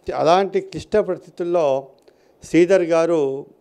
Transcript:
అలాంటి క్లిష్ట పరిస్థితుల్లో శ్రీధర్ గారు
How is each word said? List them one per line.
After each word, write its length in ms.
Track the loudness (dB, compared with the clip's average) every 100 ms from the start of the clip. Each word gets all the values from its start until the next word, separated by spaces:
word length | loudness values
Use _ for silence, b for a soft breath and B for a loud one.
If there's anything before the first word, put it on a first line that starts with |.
| -10
అలాంటి 460 | -2 2 2 2 -4
క్లిష్ట 360 | -6 -14 -4 -2
పరిస్థితుల్లో 920 | -2 -6 -10 -10 -4 0 0 -2 -6 _ b b b b
శ్రీధర్ 380 | -2 2 4 2
గారు 640 | 2 0 2 0 -2 -6 -12 _